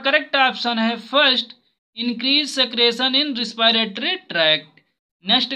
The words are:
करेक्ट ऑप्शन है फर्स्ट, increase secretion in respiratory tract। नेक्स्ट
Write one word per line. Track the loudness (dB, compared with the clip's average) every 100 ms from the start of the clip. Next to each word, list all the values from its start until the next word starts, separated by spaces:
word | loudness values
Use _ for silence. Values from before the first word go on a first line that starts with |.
| 2
करेक्ट | 0 0 2
ऑप्शन | 2 0 -4 0
है | 0 -2 -2
फर्स्ट, | 2 4 2 -2 -14 _ _ _ -8
increase | -6 -4 0 0 0 -2
secretion | -2 2 0 2 0 0
in | 0 -4
respiratory | -6 0 2 2 -2 -4 -6 -6 -4
tract। | 0 2 2 -2 _ _ _ _ _ -2
नेक्स्ट | -2 -2